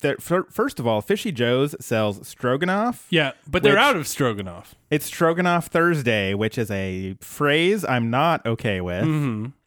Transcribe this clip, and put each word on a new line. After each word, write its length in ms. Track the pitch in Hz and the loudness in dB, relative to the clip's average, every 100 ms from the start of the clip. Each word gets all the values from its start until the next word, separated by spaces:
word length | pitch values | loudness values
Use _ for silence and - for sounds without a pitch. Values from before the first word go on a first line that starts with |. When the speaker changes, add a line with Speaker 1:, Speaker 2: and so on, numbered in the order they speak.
Speaker 1:
that 200 | 147 - | -2 -2
fir-, 240 | - 180 - | -2 -2 -2
first 280 | - 262 - | -4 -4 -2
of 80 | 117 | 0
all, 140 | 107 | 0
Fishy 320 | - 202 - | 0 -2 -2
Joe's 420 | 117 120 127 147 - | 0 2 2 0 -4
sells 460 | - 113 107 101 - | -4 0 0 -4 -12
stroganoff. 800 | - 123 139 180 196 240 233 - | -6 -2 0 0 0 -2 -4 0
Speaker 2:
Yeah, 220 | 165 139 - - | 2 2 -2 -4
but 140 | 175 | 2
they're 100 | 139 | 6
Speaker 1:
Which 60 | 202 | 6
Speaker 2:
out 140 | 285 202 | 6 2
of 100 | 139 | -2
stroganoff. 680 | - 127 101 92 87 - - - | 0 0 0 -6 -12 -18 -20 -4
Speaker 1:
It's 160 | 151 - | -2 -2
Stroganoff 600 | - 165 170 180 175 - | 0 2 4 2 0 0
Thursday, 680 | 170 170 160 120 107 98 | 0 2 2 2 0 0
which 220 | 101 110 - | 0 -2 -2
is 120 | 107 | -4
a 460 | 98 95 92 95 95 | -4 -4 -6 -8 -10
phrase 640 | - - 147 151 175 214 | -12 -2 2 2 2 0
I'm 260 | - 127 117 | 0 0 0
not 340 | 123 165 156 117 | 2 2 0 -2
okay 340 | 110 113 95 | -4 -2 -2
with. 240 | 90 90 | -2 -2
Speaker 2:
Mm-hmm. 420 | 156 156 143 107 117 - | 0 0 -2 -4 -8 -12